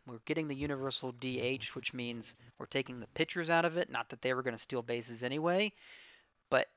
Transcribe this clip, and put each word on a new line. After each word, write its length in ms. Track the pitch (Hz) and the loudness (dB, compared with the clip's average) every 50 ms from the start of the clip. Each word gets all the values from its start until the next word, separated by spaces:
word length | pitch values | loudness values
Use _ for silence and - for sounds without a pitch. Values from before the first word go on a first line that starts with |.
| _ | _
We're 140 | 127 120 113 - | -14 -14 -10 -4
getting 220 | - 151 160 156 147 | -2 0 0 0 -2
the 60 | 139 | -2
universal 560 | 135 147 147 143 131 135 135 127 - - 127 120 | -2 -2 -2 -2 -2 0 0 0 0 -2 -4 -4
D 280 | 120 127 131 127 127 | -4 -4 -2 -2 0
H, 340 | 120 123 135 127 107 - - | 0 0 0 -2 -4 -6 -8
which 180 | 135 123 - - | -6 -6 -6 -4
means 420 | 127 120 120 120 117 110 113 - - - - - - | -4 -4 -4 -4 -4 -4 -4 -6 -6 -14 -20 -14 -12
we're 80 | - | -10
taking 340 | - - 135 131 - 127 120 | -2 -2 -2 -2 -2 -6 -10
the 80 | 113 - | -12 -8
pitchers 420 | - - 160 - - 180 165 160 | -2 0 0 0 0 -2 2 4
out 140 | 170 165 170 | 4 6 6
of 120 | 170 160 | 4 2
it. 140 | 175 180 - | 0 -2 0
Not 200 | - 117 - - | -2 -4 -6 -6
that 120 | 143 - - | -8 -2 0
they 100 | 131 127 | 2 2
were 120 | 127 127 | 2 2
gonna 140 | 127 117 117 | -2 -2 -4
steal 240 | - - 139 123 117 | -6 -4 -4 -4 -2
bases 420 | 120 120 120 117 120 117 110 123 | -2 -2 -2 -2 -6 -6 -4 -2
anyway, 480 | 123 139 151 156 175 175 190 214 208 - - - - - - - - - - _ _ _ _ _ _ | -2 0 2 2 4 4 4 4 2 0 -6 -16 -20 -20 -20 -20 -20 -20 -20 _ _ _ _ _ _
but 180 | 135 127 - - _ | 4 4 4 2 _